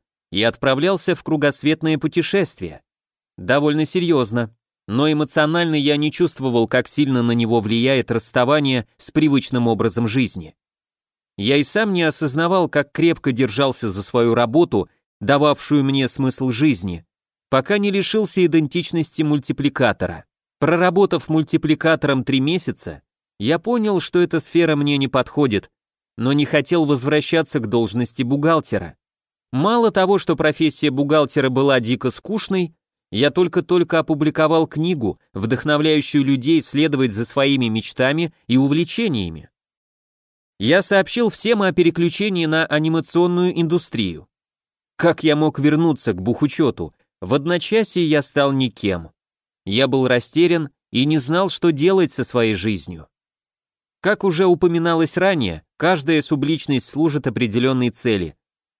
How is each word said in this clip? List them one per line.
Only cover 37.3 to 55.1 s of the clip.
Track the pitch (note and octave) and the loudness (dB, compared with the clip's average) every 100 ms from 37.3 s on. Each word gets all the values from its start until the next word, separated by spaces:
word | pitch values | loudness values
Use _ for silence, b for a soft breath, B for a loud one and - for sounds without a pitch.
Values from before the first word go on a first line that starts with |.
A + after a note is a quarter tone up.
| - C#3 C#3 A#2 | 0 2 2 0
мечтами | A2 - - C3 D#3 E3 b - | -2 -4 -2 0 0 -4 b -2
и | B2+ | 2
увлечениями. | C#3 D3+ F3 - A3+ B2 F2 D#2+ - _ _ _ _ _ _ _ _ _ _ - | 2 0 -2 -2 -2 -2 -4 -8 -16 _ _ _ _ _ _ _ _ _ _ -6
Я | G#2+ F3+ | 0 2
сообщил | - G3 - A#3 A3+ | 2 2 2 0 -2
всем | - A3 A3+ | 0 0 0
о | F#3+ | 2
переключении | E3+ E3+ E3 E3+ - G#3 F3+ D#3+ | 2 2 2 0 0 -2 0 0
на | D#3+ | 0
анимационную | D#3+ D3+ D#3+ D#3+ D3+ E3+ F3 F3 F3+ E3 | 0 0 2 0 0 2 2 2 0 0
индустрию. | E3 E3+ - A#2 F#2+ D#2 - _ _ _ _ _ _ - | 0 0 -2 -4 -4 -6 -16 _ _ _ _ _ _ -2
Как | E3+ D#3 | 0 2
я | D#3 D3 | 2 2
мог | D#3 D3 | 0 0
вернуться | D3 D3+ E3 C3+ - | 2 2 2 0 -2
к | F#2 | -2
бухучёту? | F#2+ A#2+ D3 - C#3+ - D#2+ - _ _ | -2 0 -2 0 0 -2 -8 -14 _ _
В | F#2 | -2
одночасье | C#3 D3 F3 - A3 G#3 F#3 E3 | -2 0 -4 0 -2 0 0 2
я | D3+ | 0
стал | C3+ D3 C#3 | 0 0 0
никем. | C3+ B2+ - G2+ F2 E2 _ _ _ _ _ | 0 -2 -2 -4 -4 -8 _ _ _ _ _
Я | - G#2+ C3+ | -4 0 2
был | C3+ B2+ | 2 2
растерян | B2 - D#3 E3+ E3+ D3 _ _ | 0 0 2 2 2 -4 _ _
и | A#2+ | -2
не | C#3+ D#3 | 0 0
знал, | B2+ E3+ G3 | 0 0 -2
что | - E3+ | 0 0
делать | C#3+ E3+ F#3+ D#3+ | 2 2 2 2
со | - | -2
своей | B2 B2 A2+ | -4 0 0
жизнью. | G2+ G#2 G2 - E2+ - _ _ _ _ _ _ _ _ _ | 0 -2 -4 -8 -14 -18 _ _ _ _ _ _ _ _ _
Как | F#3 G#3 | -2 0
уже | G3 D#3+ F#3+ | 0 2 4
упоминалось | F3 F3 E3+ E3+ E3 E3 | 4 2 2 0 2 0